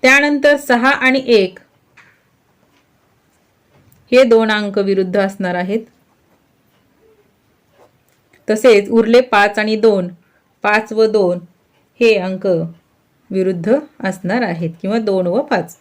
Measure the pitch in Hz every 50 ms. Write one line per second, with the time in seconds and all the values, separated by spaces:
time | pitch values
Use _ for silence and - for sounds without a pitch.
0 | - 254 262 277 285 294 294 285 285 294 294 277 277 - 254 240 226 262 277 -
1 | 247 262 262 269 262 240 240 214 190 185 - - _ _ _ _ _ _ _ _
2 | _ _ _ _ _ _ _ _ _ _ _ _ _ _ _ _ _ _ _ _
3 | _ _ _ _ _ _ _ _ _ _ _ _ _ _ _ _ _ _ _ _
4 | _ _ - 247 262 240 226 226 226 214 214 208 208 202 196 214 196 196 196 190
5 | 190 185 180 202 196 196 196 - 190 180 175 175 180 185 202 226 226 _ _ _
6 | _ _ _ _ _ _ _ _ _ _ _ _ _ _ _ _ _ _ _ _
7 | 453 440 440 415 415 _ _ _ _ _ _ _ _ _ _ _ _ _ _ _
8 | _ _ _ _ _ _ _ _ _ - 220 220 214 254 226 202 202 202 - 226
9 | 226 220 226 240 254 247 - 208 202 208 208 - 214 214 220 214 208 226 208 196
10 | 180 180 180 _ _ _ _ _ _ _ _ _ _ 202 208 214 214 - 220 214
11 | 220 220 208 214 196 180 180 175 170 - _ _ _ _ _ _ _ _ _ _
12 | 240 226 220 202 180 190 190 190 - 196 180 165 165 165 165 _ _ _ _ _
13 | _ _ _ _ _ _ 190 190 190 185 190 175 165 208 233 285 302 - _ _
14 | - 190 190 190 - 175 196 247 247 196 170 165 170 160 165 - - 190 208 233
15 | 220 208 196 190 185 175 175 226 294 - 269 190 165 170 - _